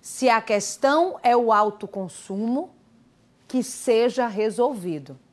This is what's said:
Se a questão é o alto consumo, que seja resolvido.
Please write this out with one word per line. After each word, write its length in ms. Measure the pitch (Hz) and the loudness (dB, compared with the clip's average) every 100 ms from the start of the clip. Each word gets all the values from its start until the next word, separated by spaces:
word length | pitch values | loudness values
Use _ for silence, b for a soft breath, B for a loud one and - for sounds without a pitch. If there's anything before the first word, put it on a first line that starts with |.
Se 280 | - - 254 | -14 0 2
a 120 | 226 | 2
questão 760 | - 208 196 - 269 302 359 - | 2 -2 -2 0 2 4 2 0
é 120 | 247 240 | 2 4
o 160 | 233 | 4
alto 340 | 208 214 208 196 | 4 2 -2 -12
consumo, 840 | 196 185 - - 196 226 254 359 _ _ _ _ _ _ _ _ | -10 -10 -12 -10 -4 -2 -2 -4 _ _ _ _ _ _ _ _
que 160 | 254 | -4
seja 640 | 254 - - 226 240 254 240 | -4 -6 0 2 2 0 -4
resolvido. 920 | 196 214 196 247 247 175 151 135 131 _ | -2 -2 0 -2 0 -6 -8 -10 -20 _